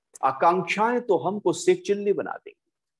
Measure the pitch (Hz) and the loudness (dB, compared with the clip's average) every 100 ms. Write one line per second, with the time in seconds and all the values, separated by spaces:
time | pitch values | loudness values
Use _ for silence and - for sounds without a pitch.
0 | _ - 131 131 170 180 180 196 220 247 | _ -4 -4 2 2 2 0 0 0 0
1 | 240 170 151 208 190 160 - 180 185 202 | 0 0 0 -2 -2 0 2 2 0 -2
2 | 202 190 - - - - _ _ _ _ | 0 -2 -4 -10 -14 -20 _ _ _ _